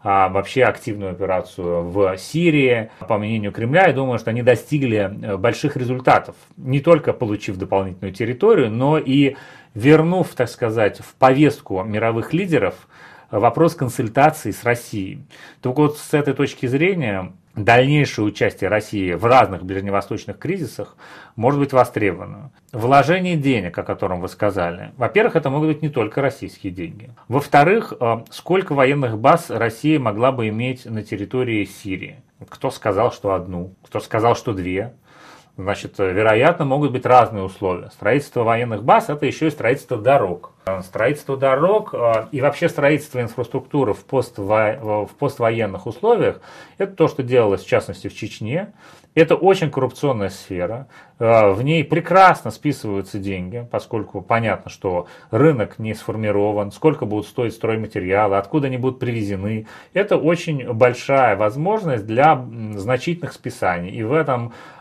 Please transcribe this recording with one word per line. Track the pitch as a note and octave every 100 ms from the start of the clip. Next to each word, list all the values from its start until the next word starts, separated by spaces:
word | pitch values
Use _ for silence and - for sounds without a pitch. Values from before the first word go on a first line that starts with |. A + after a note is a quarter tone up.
а, | G#2 G2 F#2
вообще | F#2+ G2 C3+
активную | A#2 G#2 - G#2 G2
операцию | F2+ F#2 F#2 E2+ - F2 F2
в | E2+ F#2+ G2 F#2+
Сирии, | - D#3+ F3 D3+ C3 A#2 A2 - -
по | G#2+
мнению | G#2+ A2+ G2+
Кремля, | F#2+ A#2 D#3+ F#3
я |
думаю, | B2+ C3+ A#2
что | -
они | A#2
достигли, | A#2+ A#2 - D3 C3 G#2+ G2
э, | G#2+ A2+ G2
больших | A2+ A2+ D3 C3+
результатов, | B2 B2+ B2+ B2 - - _ -
не | B2+ C#3
только | D#3 D#3+ -
получив | - A2 G#2 - F#2+
дополнительную | F#2 G2 F#2+ F2+ G2
территорию, | F2+ A2+ B2+ G#3+ G#3 A#2
но | A2+ C3+ D#3
и | C3+ C3+ C#3 C3+ - - -
вернув, | G#2+ B2+ D#3 D#3+ F#3 D#3+ -
так | A#2
сказать, | - A#2 A2 G2+ -
в | -
повестку | - C3 C3 D3 - - F#2+
мировых | G#2+ G#2 A2+ A2+ A2
лидеров | E3 G3 C#3 F#2 - _ - - - -
вопрос | G#2+ A#2 - E3
консультаций | - B2+ - A2 C3+ D3+ D3 G#2+
с | F#2
Россией. | A#2+ A#2+ - G#2+ F#2+ G2 - - - -
Так | B2+ C3
вот, | D3 D3
с | -
этой | D3+ C#3+
точки | C#3 C#3 - B2+
зрения, | C#3 F3 F#3 A#2+ F#2+ F2+ - _ -
дальнейшее | G#2 A#2+ C3+ D3 C3+ - G#2
участие | - A2 - F#2
России | G#2+ - G2+ F#2
в | F2
разных | A2+ C3 G2+ F2+
ближневосточных | F#2 F#2+ G2+ G2 - G#2 - G2+
кризисах | C#3 F#3+ C3 - G2+ - - - - -
может | A#2 C#3+
быть | C#3
востребовано. | C3 B2 A2+ G#2 F2 F#2+ G2+ - _ _
Вложение | A#2 A#2 C#3 C3 F#3 F3+
денег, | E3 C#3 A#2+ F2+ G2+
о |
котором | G2 F#2+ F#2+ F2+
вы | F#2+
сказали, | - G#2 F#2+ F2 F2 G#2+ -
во-первых, | A#2 G3+ A3+ E3
это | C#3
могут | C#3 D#3
быть | D3+
не | D3+
только | C3 G#2 -
российские | C3+ - - - G2
деньги. | F2+ E2+ G#2+ - - -
Во-вторых, | B2+ - C#3+ D3+ A3 - -
э, | A#2 A#2 A#2
сколько | - - F#3+ F#3+
военных | C#3 C3 C#3+ B2+ G#2+
баз | C3 E3+ -
Россия | G#2+ A2+ - D3+ D#3
могла | A#2+ G#2 B2+
бы | B2+ A2
иметь | A2 B2+ B2+
на | - A2
территории | G#2 G2+ G2 B2+ B2 A2
Сирии? | G2 - G2+ F#2 G2 - _ _ A2+
Кто | - C3
сказал, | - A2+ F#2+ A#2
что | - G2+
одну? | F#2+ F2+ F2 F#2 -
Кто | _ G#2+
сказал, | - A2 G#2+ G3
что | -
две? | F#2+ F2+ F#2 A#2 - _ - - - _ -
Значит, | F#2+ F#2+ G2+ -
э, | F#2+
вероятно, | F#2 A2 G#2+ D3 E3 C#3+
могут | C#3 C#3+
быть | B2 C3+
разные | B2 A2 G#2+
условия. | F#2+ - F#2+ F2+ -
Строительство | - G#2 C#3 C#3+ B2+
военных | A2+ A2+ A#2+ G#2
баз — | B2 A3 A3
это | D3+
еще | C3+ - D#3
и |
строительство | D3 A2+ C#3+ - A#2
дорог. | A2+ C#3 G2 E2+ - _ -
Э, | F#2+
строительство | F#2 G2 A#2+ D3 - C3
дорог, | C3+ C3 F3 G#3+ -
э, | A#2+ A#2 A2 A2
и | C#3+
вообще | C#3+ - E3+
строительство | - C#3+ D3+ - B2
инфраструктуры | A#2 - A#2+ C3+ - D3 A#2
в | F#2+
поство-, | - C3+ A2+ - G2 G#2+ G#2+ G#2+ G#2+ G#2 G2+
в | -
поствоенных | C#3 - A#2 A2+ G#2+ F#2+ A#2
условиях — | G#2 A3 A3+ A2+ - - - - -
это | G3
то, | F#3+ D#3
что | D3+
делалось, | A#2+ B2 A2 F#2+
в | -
частности, | A2+ - F#2 G2
в |
Чечне. | - G#2 - A2 D#3 G#3+ - - - _
Это | - D#3+
очень | E3 F#3 F#3+ D3+
коррупционная | C#3+ B2+ - C#3+ A#2 G2
сфера. | - - F#2 F2 A#2+ C3+ - - -
Э, | A2+ A2+ G#2
в | F#2+
ней | C3+ E3
прекрасно | C#3+ D#3+ E3 F#3 F#3+ D#3+ A#2
списываются | - D3 C3+ G#2+ G2 F#2+ G#2+
деньги, | G2 F#2+ F2+ A#2 A#2+
поскольку | G#2+ - A2+ G2+ G2+
понятно, | - A#2 A2+ F#2 -
что | - G2 F2 - - -
рынок | A2+ D3+ C3 G2 -
не | A2
сформирован, | G#2 - G#2+ G#2+ G2+ G#2 G#2 G2+
сколько | - D#3 C#3 G#2
будут | G#2 G2+
стоить | - A#2
стройматериалы, | - A2+ A2 G#2+ G#2 F2+ G2 G#2 G2
откуда | - D#3 C#3
они | B2+
будут | B2+ B2+
привезены. | A#2+ A#2 G2+ G2 G2+ A2 A2 - -
Это | F3+ G3+ E3
очень | C#3+ E3+ - C#3+ B2
большая | A2+ B2 B2 - C3+ B2
возможность | G2 G#2+ C3+ F3 A3 F3 A#2+
для, | G#2 A2+ D3+
м, | C#3 B2 A#2 G#2+ G#2
значительных | G2+ B2+ F3 E3+ -
списаний. | - B2 - G2 F2 F#2
И | A#2
в | A2
этом, | D#3 D3+ B2+ A#2 - - -